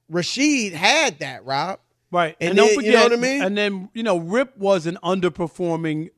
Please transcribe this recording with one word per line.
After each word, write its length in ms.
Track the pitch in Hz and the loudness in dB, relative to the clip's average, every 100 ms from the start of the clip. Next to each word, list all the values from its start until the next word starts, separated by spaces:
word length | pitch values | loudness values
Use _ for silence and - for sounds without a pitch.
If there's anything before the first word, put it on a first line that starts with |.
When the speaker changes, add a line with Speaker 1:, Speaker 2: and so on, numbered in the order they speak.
| - | -6
Speaker 1:
Rasheed 600 | 170 165 226 302 277 208 | -4 -2 0 2 2 -2
had 460 | 160 208 294 277 147 | 0 2 2 0 -4
that, 240 | 139 117 | -10 -10
Rob. 360 | 120 135 170 - _ _ - | -6 -4 -4 -6 _ _ -4
Speaker 2:
Right. 240 | 175 165 - | -2 -2 -2
Speaker 1:
And 100 | 170 | 0
Speaker 2:
And 60 | 202 | 4
don't 120 | 214 214 | 4 4
Speaker 1:
then, 80 | 220 | 4
you 60 | |
know 100 | 233 | 4
Speaker 2:
forget, 60 | 240 | 6
Speaker 1:
what 80 | 240 | 2
I 40 | |
mean? 200 | 254 277 | 0 0
Speaker 2:
and 160 | 202 208 | -2 -2
then, 320 | 208 190 190 | -2 -4 -10
you 100 | 226 | -6
know, 140 | 226 175 | -2 -2
Rip 400 | 165 226 277 - | 0 -2 -2 -2
was 300 | 196 190 156 | 0 0 0
an 100 | 165 | -6
underperforming 1040 | 170 190 180 160 165 - 175 165 160 156 165 | -2 0 -2 -2 -8 -4 -4 -2 -4 -4 -8